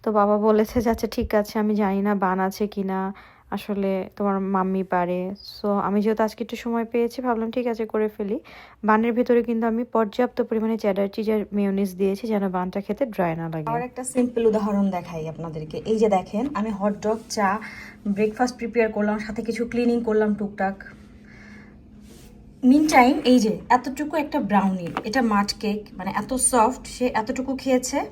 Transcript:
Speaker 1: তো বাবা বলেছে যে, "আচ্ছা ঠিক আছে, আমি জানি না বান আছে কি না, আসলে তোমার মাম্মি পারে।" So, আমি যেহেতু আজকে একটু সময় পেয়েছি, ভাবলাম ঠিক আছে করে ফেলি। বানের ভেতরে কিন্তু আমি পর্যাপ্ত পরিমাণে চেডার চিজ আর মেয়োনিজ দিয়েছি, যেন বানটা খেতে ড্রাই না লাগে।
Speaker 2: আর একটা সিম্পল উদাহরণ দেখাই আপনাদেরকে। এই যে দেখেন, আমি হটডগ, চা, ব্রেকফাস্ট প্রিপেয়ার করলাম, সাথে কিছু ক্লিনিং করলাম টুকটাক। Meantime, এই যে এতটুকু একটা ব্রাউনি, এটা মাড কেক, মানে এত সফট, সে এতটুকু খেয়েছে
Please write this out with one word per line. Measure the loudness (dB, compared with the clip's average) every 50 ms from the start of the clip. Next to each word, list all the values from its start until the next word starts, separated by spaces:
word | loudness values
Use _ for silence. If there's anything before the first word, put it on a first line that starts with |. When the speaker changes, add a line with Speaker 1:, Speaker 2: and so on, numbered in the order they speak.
| -2
Speaker 1:
তো | 2
বাবা | 2 4 4 4 4 4
বলেছে | 4 4 4 4 2 2 0 0
যে, | 0 0
"আচ্ছা | 0 0 -2 -4
ঠিক | -2 -4 -4 0 0
আছে, | 0 0 0 -2 -2
আমি | 0 0 2
জানি | 2 2 2 2 0
না | 0 0 0
বান | 0 0 0 0 0
আছে | 0 -2 -2 -2 -6 -4
কি | -4 -6 -4
না, | -4 -2 -4 -4 -4 -6 -10 -18 -20 -20 _ _ -10
আসলে | -10 -10 -6 -6 -4 -2 -2 -2 -2 -2 -4 -8 _
তোমার | -4 -2 0 0 0
মাম্মি | -2 0 0 0 0 0 0 -2 -2
পারে।" | 0 0 0 0 0 -2 -2 -4 -6 -8 -10 -14 -20 -18 -6
So, | -2 0
আমি | 0 0 0 0 0 2
যেহেতু | 2 2 2 2 0
আজকে | -2 -2 -6 -10
একটু | -8 -8
সময় | -8 -6 -4 -2 -2 -4
পেয়েছি, | -2 0 0 0 0 -2 -4
ভাবলাম | -2 -2 -2 0 -2 -2
ঠিক | -2 -2 -2 -2
আছে | -2 -4 -6
করে | -4 -2 -2 -2 -2 -2 -4
ফেলি। | -4 -4 -4 -6 -6 -12 -20 -20 -20 -20 -20 _ 2
বানের | 4 4 4 4 2 2
ভেতরে | 2 2 4 4 4 4
কিন্তু | 2 0 0 0 0
আমি | 0 0 -4
পর্যাপ্ত | 0 0 0 0 0 0 0 -2 -2 0 -2
পরিমাণে | -2 0 0 -2 0 0 -2 0
চেডার | 0 0 0 2 0 -2
চিজ | -2 -4 -2 0
আর | 0 0 -2 -2 0
মেয়োনিজ | 0 0 2 2 0 0 -2 0
দিয়েছি, | 0 0 0 0 -2 -2 -2
যেন | 0 0 0 0
বানটা | -2 -2 -4 -2 -4 -6
খেতে | -4 -4 -2 -2 -2
ড্রাই | -4 0 -2 0 0 0
না | -2 -6 -6
লাগে। | -6 -6 -4 -2
Speaker 2:
আর | -4 -4
একটা | -4 -6 -8 -10 -10
সিম্পল | -4 -2 -2 -2 0 0 2 2
উদাহরণ | 2 2 2 0 0 0 2 2 2
দেখাই | 0 -2 -6 -6 -10 -8 -8 -8
আপনাদেরকে। | -8 -8 -10 -8 -8 -10 -10 -8 -10 -10 -2
এই | -2 2 2
যে | 4 4
দেখেন, | 4 2 0 0 -4 -4 -2 -2 -2
আমি | -4 -4 -4
হটডগ, | -4 -2 0 -2 -2 0 -2 -2 -2 -2 -4 -8
চা, | -4 0 0 0 0 -2 -6 -10 -14 -16 -18 -18 -18 -10 -4 -4
ব্রেকফাস্ট | 0 0 0 0 2 0 -2 -2 -2
প্রিপেয়ার | -6 -8 -4 0 2 0 2
করলাম, | 2 -2 -2 0 -2 -2
সাথে | -4 -6 -8 -8
কিছু | -6 -6 -4 -4 -4
ক্লিনিং | -2 0 0 2 2 2 2
করলাম | 0 0 2 2 2 2 0
টুকটাক। | -2 -4 -8 -4 -4 -4 -4 -4 -6 -14 -20 -20 -20 -20 -20 -20 -20 -20 -20 -20 -20 -20 -20 -20 -20 -20 -20 -20 -20 -20 -20 -20 -20 -20 -20 -20 -20 -20 -20 -20 -20 -20 -20 -14 2 6
Meantime, | 6 8 8 6 6 8 8 8 8 6 4 4
এই | 6 6 6
যে | 6 4 0 -2 0 2
এতটুকু | 2 2 2 -2 -6 -6 -6 -2 -2
একটা | -2 -2 -2 -2 -2
ব্রাউনি, | -2 2 2 2 2 2 0 -2 -6 -6 -6 -6 -6
এটা | -2 -2 0
মাড | 0 2 2 0 0 -2 -4 -4
কেক, | -4 -4 -4 -4 -6 -12 -14
মানে | -10 -8 -6 -4
এত | -4 -4 -4 -2
সফট, | 0 0 2 4 4 4 4 2 -2 -12 -14
সে | -6 -4 -2
এতটুকু | -2 0 -2 -2 -2 -4 -6 -4 -4 -6
খেয়েছে | -4 0 2 2 2 2 0 -4 -4 -4 -4